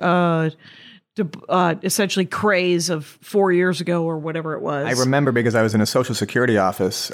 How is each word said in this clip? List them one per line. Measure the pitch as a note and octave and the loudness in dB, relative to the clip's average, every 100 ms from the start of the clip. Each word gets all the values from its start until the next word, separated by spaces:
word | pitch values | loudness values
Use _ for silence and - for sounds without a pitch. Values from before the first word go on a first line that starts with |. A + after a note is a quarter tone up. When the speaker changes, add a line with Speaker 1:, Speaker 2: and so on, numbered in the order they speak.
Speaker 1:
uh, | F3 F3+ F3 E3 D#3+ D#3 - - - - _ - | 0 2 2 0 -2 -6 -16 -20 -20 -20 _ -6
de-, | E3+ - - | -6 -8 -2
uh, | F#3 F3 D#3+ | 0 0 -2
essentially | F#3+ - G3 G3 F#3 | -2 -2 0 -2 -2
craze | - G#3+ F#3 F3+ F3 E3 | -2 0 2 2 0 0
of | D#3+ C#3 - | -4 -8 -18
four | - G#3 G3 | -4 2 4
years | F3 F3+ E3+ | 4 2 0
ago | F3 F3 | -2 -2
or | E3 D#3+ | -2 -4
whatever | D#3 D#3+ D#3 | -6 -8 -6
it | D3+ | -6
was. | C#3+ C#3+ C3+ | -6 -4 -2
Speaker 2:
I | B2+ | 0
remember | B2+ C#3 C#3+ | 2 2 2
because | A#2+ A#2 A2 | 2 2 2
I | |
was | A2 | 2
in | G#2+ | 2
a | G#2 | 2
Social | B2+ B2 | 0 -2
Security | A2+ G#2 B2+ B2 G#2 | -2 -2 0 2 2
office, | F#2+ - F#2+ - - | 2 0 -2 -2 -10